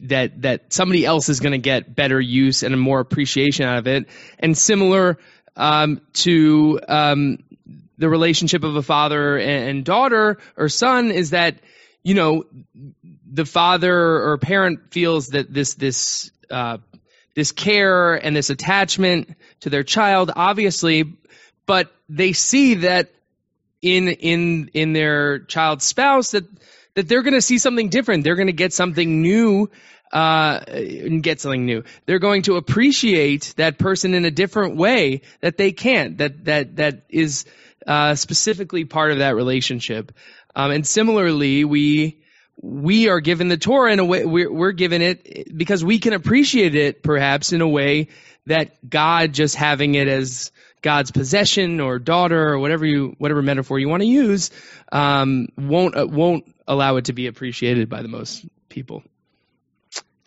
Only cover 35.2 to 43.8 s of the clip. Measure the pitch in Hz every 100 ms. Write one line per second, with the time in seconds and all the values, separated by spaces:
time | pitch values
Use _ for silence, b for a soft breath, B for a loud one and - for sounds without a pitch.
35.2 | b b 170 - 196 - 247 226 117 95
36.2 | 147 143 147 151 135 - 151 135 _ 160
37.2 | 156 135 - b b b - 147 147 147
38.2 | - - 214 196 185 175 160 156 156 139
39.2 | 139 117 127 131 127 120 - 110 - -
40.2 | B B B - 139 147 147 214 226 214
41.2 | 175 151 139 139 147 147 147 151 156 -
42.2 | b b b - - 135 156 220 220 175
43.2 | 151 170 180 170 202 269